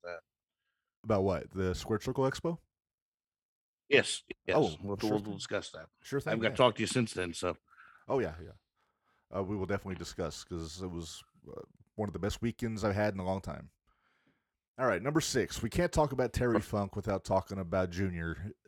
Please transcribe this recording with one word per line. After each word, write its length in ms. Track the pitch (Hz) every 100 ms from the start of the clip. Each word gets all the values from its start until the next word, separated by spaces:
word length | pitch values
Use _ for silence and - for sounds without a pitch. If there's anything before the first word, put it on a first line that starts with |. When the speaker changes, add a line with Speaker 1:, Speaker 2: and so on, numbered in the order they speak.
| 87
Speaker 1:
that. 140 | 85 - _ _ _ _ _ _ _
Speaker 2:
About 200 | 110 101
what? 280 | 95 82 87
The 220 | 92 92 87
Squared 260 | - 107
Circle 220 | - 131
Expo? 360 | 131 - 170 170 _ _ _ _ _ _ _ _ _ _ _ _ -
Speaker 1:
Yes, 340 | 139 - - - - -
yes. 80 | 120
Speaker 2:
Oh, 160 | 110 78
Speaker 1:
We'll, 160 | 98 101
Speaker 2:
sure 120 | 107
Speaker 1:
we'll 100 | 107
Speaker 2:
thing. 140 | 104
Speaker 1:
discuss 360 | 95 - 101 -
that. 160 | - - _
Speaker 2:
Sure 200 | - 139
thing, 100 | -
Speaker 1:
I've 80 | 113
got 120 | 113
Speaker 2:
yeah. 40 | 98
Speaker 1:
talked 220 | 123 113
to 60 |
you 40 | 107
since 240 | 127 113
then, 200 | 92 90
so. 240 | 82 90 80 _ - - - -
Speaker 2:
Oh, 120 | 131
yeah, 160 | 92 80
yeah. 100 | 98 - _ _ _ _ _ _ - 95
Uh, 60 |
we 140 | 95 104
will 80 | 92
definitely 300 | 98 98 85
discuss 460 | 82 - 82 - -
'cause 360 | 87 80 82
it 80 | 92
was, 320 | 85 80 - - _ -
uh, 100 | - - _ _ -
one 120 | 104
of 60 |
the 60 | 92
best 220 | 98 -
weekends 440 | 117 - 113 110 104
I've 100 | 101
had 180 | 104
in 60 | 98
a 60 | 92
long 160 | 95
time. 280 | - 73 - _ _ _ _ _ _ _ _ _ _ -
All 80 | 127
right, 140 | 90
number 180 | 120 151
six. 420 | - 131 90 -
We 80 | 120
can't 220 | - 175
talk 220 | 160 147
about 180 | 127 123
Terry 220 | - 123
Speaker 1:
What? 100 | 107
Speaker 2:
Funk 320 | - 104 98 104
without 300 | 107 95 -
talking 340 | 95 - 98
about 300 | 87 95 92
Junior. 640 | 87 98 85 82 76 98 -